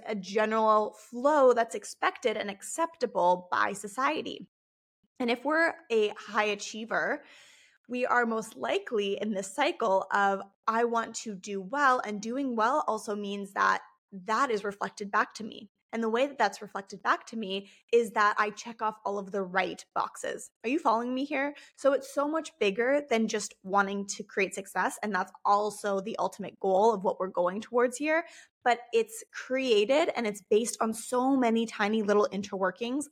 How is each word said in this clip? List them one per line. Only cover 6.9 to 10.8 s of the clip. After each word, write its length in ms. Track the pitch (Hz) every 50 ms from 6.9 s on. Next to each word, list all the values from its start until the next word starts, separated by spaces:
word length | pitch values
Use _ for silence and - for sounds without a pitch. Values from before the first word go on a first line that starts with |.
| 202 170 156 185 262 294 - - - - - - - - _ _ _ _ _ -
we 160 | 240 247 247
are 220 | - - 240 240
most 280 | 226 226 220 214 - -
likely 600 | 262 247 233 311 392 392 - 247 208 202 196 196 -
in 140 | - 214 214
this 220 | 185 196 - -
cycle 520 | - 277 320 339 - 233 214 190 190 - - -
of, 300 | 202 202 196 196 196 196 - _ _ _
"I 180 | - 220 226